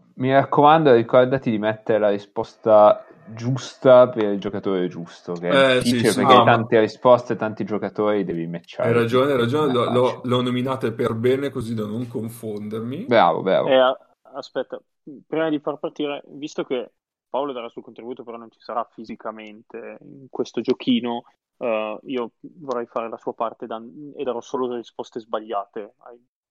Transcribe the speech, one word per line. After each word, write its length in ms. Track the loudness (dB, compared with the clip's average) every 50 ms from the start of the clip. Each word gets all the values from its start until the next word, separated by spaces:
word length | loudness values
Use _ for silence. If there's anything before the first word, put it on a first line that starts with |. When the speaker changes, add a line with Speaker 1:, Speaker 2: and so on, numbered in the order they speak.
| _ _ _
Speaker 1:
mi 180 | -4 -2 2
raccomando, 600 | 4 4 2 4 2 4 6 6 6 6 6 6 6
ricordati 560 | 6 4 4 4 4 4 4 2 -2 -2 -2
di 80 | -2 0
mettere 400 | -2 -2 -2 -2 -2 0 0 2
la 120 | 2 2
risposta 960 | 0 -2 -4 -8 _ -10 -10 -10 -12 _ 2 6 8 8 8 8 6 4 -2 -12 -20 _ _
giusta 840 | -18 -14 -6 -4 -4 -4 -4 -6 -10 -12 _ 6 8 8 10 8 6
per 160 | 4 0 -2 -2 -2
il 40 | -4
giocatore 480 | -4 -6 -8 -6 -4 -2 -2 0 -2
giusto, 460 | -2 -4 -8 -14 -14 -16 -16 _ -10
che 160 | -10 -6 -2 2
è 220 | 4 4 4 4
Speaker 2:
Eh, 40 | 4 2
Speaker 1:
difficile 180 | 2 0 0 2
Speaker 2:
sì, 100 | 2 2
sì. 40 | 2 2
Speaker 1:
perché 120 | 4 6 6
Speaker 2:
No, 40 | 6
Speaker 1:
hai 40 | 6
Speaker 2:
ma 60 | 6 4
Speaker 1:
tante 240 | 2 2 2 4 4
risposte 520 | 4 2 -2 0 4 4 4 4 4 -2
e 40 | -6
tanti 280 | -4 -4 -6 -4 -6 -6
giocatori, 580 | -6 -6 -6 -6 -6 -4 -2 -2 0 0 0 -2
devi 220 | -4 -6 -6 -6
matchare 420 | -8 -10 -12 -12 -12 -8 -4 -2 0
Speaker 2:
Hai 40 | 2
ragione, 380 | 2 0 2 2 2 2 2
hai 60 | 0 0
ragione, 340 | 0 0 0 -2 0 0
Speaker 1:
non 100 | 0 0
è 40 | -2
Speaker 2:
l'ho, 60 | 0
l'ho, 140 | 0 0 0 0
Speaker 1:
facile. 180 | -2 -4 -4 -2
Speaker 2:
l'ho 140 | -2 -2
nominate 500 | -2 -2 -4 -4 -4 -4 -4 -4 -4 -6
per 220 | -4 -4 -4 -4 -2
bene, 360 | -2 0 0 0 0 -2 -6
così 240 | -6 -8 -8 -6 -6
da 120 | -6 -6
non 200 | -6 -6 -8 -8
confondermi. 1000 | -8 -8 -8 -10 -10 -12 -12 -12 -10 -10 -10 -10 -10 -10 -10 -8 -8 -10 -10 -4
Speaker 1:
Bravo, 360 | 0 2 4 4 4 2 0
bravo. 260 | 0 0 0 0 2 2
Speaker 3:
Eh, 60 | 2 4
a-, 200 | 4 2 0 -4 _ _ _ _ _ _ -16
aspetta, 460 | -16 -16 -10 _ -8 -8 -8 -12 -16 -18 _ _ _ _ -20 -20 -20 _
prima 220 | _ -6 -4 -2 -2
di 100 | -2 -4
far 200 | -4 -6 -8 -8
partire, 440 | -10 -10 -8 -6 -6 -6 -6 -10 -12 -18
visto 360 | -16 -16 -14 -12 -10 -10 -6
che 280 | -4 -4 -6 -6 -8 _ _ _ _ _ _ _ _ -6
Paolo 180 | -4 -4 -4
darà 120 | -6 -10 -12
il 60 | -12
suo 100 | -14 -16
contributo, 400 | -18 -18 -20 -18 -16 -14 -14 -14 -14
però 120 | -16 -16
non 140 | -16 -18 -20
ci 100 | _ _
sarà 260 | _ -10 -8 -8 -8 -8
fisicamente 1040 | _ -18 -16 -14 -16 -12 -12 -12 -12 -12 -16 -18 -20 -20 _ _ -18 -16 -16 -16 -18 -18
in 240 | -20 -20 -20 -20 -20 -14
questo 300 | -8 -8 -8 -6 -6 -6
giochino, 640 | -4 -4 -4 -4 -2 -2 -2 -2 -2 -4 -8 -8 -10 _ _ _ _ _ _
eh, 420 | _ -6 -4 -4 -4 -4 -6 -8 -12
io 280 | -12 -10 -8 -8 -8 -8 -12 _ -20 -20 -20 -18
vorrei 260 | -12 -8 -8 -8 -8
fare 220 | -8 _ -8 -8 -8
la 80 | -10
sua 160 | -10 -10 -12 -8
parte 320 | -6 -6 -6 -6 -10 -12
dan-, 460 | -12 -12 -12 -12 -16 -18 -18 -20 -18 -12
e 60 | -8
darò 180 | -6 -6 -6 -6
solo 280 | -8 -8 -6 -6 -4 -4
le 80 | -6
risposte 420 | -8 -10 -12 _ -14 -16 -12 _ -16
sbagliate 760 | -10 -8 -8 -8 -8 -6 -8 -8 -8 -8 _ -14 -14 -14 _ _
ai, 220 | _ -20 -20 _ _ _ _ _ _ _